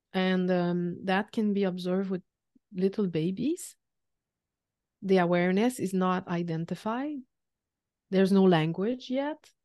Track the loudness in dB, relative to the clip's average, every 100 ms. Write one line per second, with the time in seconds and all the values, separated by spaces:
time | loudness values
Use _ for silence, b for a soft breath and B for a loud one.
0 | _ -2 0 0 2 0 0 -2 -4 -6
1 | -2 -2 -2 -2 -2 0 0 -2 -4 -2
2 | -2 -6 -8 _ _ _ _ -2 -2 0
3 | -2 0 -2 -2 -4 -4 -8 -20 _ _
4 | _ _ _ _ _ _ _ _ _ _
5 | 2 2 4 2 2 2 0 0 -2 0
6 | 0 0 -2 -4 -4 -4 -6 -6 -6 -6
7 | -6 -8 -14 _ _ _ _ _ _ _
8 | -2 2 4 6 6 6 4 -2 -4 -4
9 | -4 -4 -4 -6 -14 _